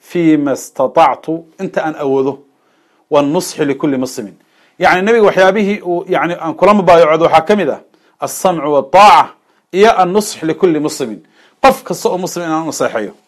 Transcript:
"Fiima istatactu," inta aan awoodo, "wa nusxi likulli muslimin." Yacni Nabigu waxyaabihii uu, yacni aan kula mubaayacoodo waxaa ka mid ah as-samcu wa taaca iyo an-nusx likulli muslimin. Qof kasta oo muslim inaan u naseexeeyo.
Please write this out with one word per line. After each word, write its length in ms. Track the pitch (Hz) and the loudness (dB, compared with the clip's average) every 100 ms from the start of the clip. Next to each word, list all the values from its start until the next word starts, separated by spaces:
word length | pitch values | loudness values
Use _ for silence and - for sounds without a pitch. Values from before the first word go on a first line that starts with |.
"Fiima 520 | _ 180 165 156 143 | _ -2 2 2 0
istatactu," 920 | 127 - - 127 - 151 123 - 165 - _ | -4 -8 -4 -2 2 2 0 -8 -10 -10 _
inta 240 | 190 - | -8 -6
aan 100 | 160 | -6
awoodo, 440 | 151 143 135 135 143 _ _ _ _ _ _ _ | -6 -2 -2 -2 -6 _ _ _ _ _ _ _
"wa 120 | 147 | 0
nusxi 420 | 143 170 180 - | 0 -2 -6 -6
likulli 320 | 147 139 156 131 | -4 -4 -4 -4
muslimin." 360 | 127 - 101 87 _ _ _ _ | -6 -10 -14 -18 _ _ _ _
Yacni 240 | 175 175 | 0 2
Nabigu 240 | 196 233 202 | 2 2 2
waxyaabihii 540 | 180 190 196 196 208 | 4 2 2 -2 -4
uu, 220 | 175 175 180 | -4 -6 -4
yacni 260 | 170 156 175 | -4 -4 -6
aan 140 | 160 | -8
kula 200 | 156 180 | 0 2
mubaayacoodo 500 | 208 180 170 160 160 | 4 4 4 4 2
waxaa 160 | 160 160 160 | 2 2 2
ka 80 | 208 | -2
mid 120 | 156 | 0
ah 120 | 107 _ _ _ _ | -6 _ _ _ _
as-samcu 480 | 139 - 190 170 143 | -12 -4 -4 -2 -2
wa 100 | 147 | -2
taaca 460 | - 180 208 165 - _ _ _ _ | 2 6 6 6 2 _ _ _ _
iyo 180 | 180 214 175 | 2 2 4
an-nusx 400 | 180 202 208 - | 0 0 -4 -8
likulli 380 | 160 156 185 151 | -6 -2 0 0
muslimin. 400 | 147 - 127 104 _ _ _ _ | -4 -6 -10 -10 _ _ _ _
Qof 200 | 269 - | 0 0
kasta 260 | - 175 - | -8 -6 -4
oo 100 | 185 | -4
muslim 260 | 180 175 170 | -6 -8 -6
inaan 160 | 156 | -6
u 40 | 160 | -6
naseexeeyo. 460 | - 127 113 101 - | -6 -4 -4 -8 -12